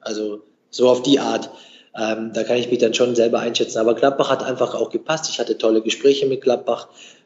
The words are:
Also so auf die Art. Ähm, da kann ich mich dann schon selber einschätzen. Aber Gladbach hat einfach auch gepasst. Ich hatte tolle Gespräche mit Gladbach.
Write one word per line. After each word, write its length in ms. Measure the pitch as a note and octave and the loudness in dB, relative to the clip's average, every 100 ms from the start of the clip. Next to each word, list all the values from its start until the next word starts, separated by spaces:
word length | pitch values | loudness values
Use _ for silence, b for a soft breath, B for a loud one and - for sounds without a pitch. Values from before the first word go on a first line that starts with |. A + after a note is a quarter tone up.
Also 400 | - G#2+ G#2+ G#2 - _ _ | -10 -6 -8 -10 -16 _ _
so 180 | - B2 | 2 4
auf 140 | B2 | 4
die 160 | C#3 C3 | 2 2
Art. 320 | A2+ A2+ - B B B B A2 | 2 -4 -6 B B B B -6
Ähm, 360 | A2 A2 A2+ | -4 -4 -4
da 100 | A2 | -4
kann 140 | G#2+ A#2+ | -2 0
ich 140 | A#2+ | 0
mich 80 | A#2+ | 2
dann 160 | A2+ A2 | 2 2
schon 180 | B2 | 2
selber 260 | A#2 A#2 A#2 | 4 2 2
einschätzen. 380 | A#2 G#2+ A#2+ A#2 | 0 -2 -2 0
Aber 160 | A2 | 0
Gladbach 380 | A#2 C#3 C#3 C3+ | 2 2 2 0
hat 120 | C3+ | 0
einfach 300 | A2+ B2 A#2+ | -2 -2 -2
auch 160 | A#2 A2+ | -2 -4
gepasst. 400 | A2+ - D#3 - | -4 -4 -4 -4
Ich 100 | - | -4
hatte 200 | A#2 A2 | -4 0
tolle 240 | A2+ A2 | 2 2
Gespräche 420 | A2 - C#3 C#3 C3+ | 0 2 2 4 2
mit 160 | B2+ | 0
Gladbach. 460 | - A#2+ - A#2 - B B B | 0 0 0 -6 -6 B B B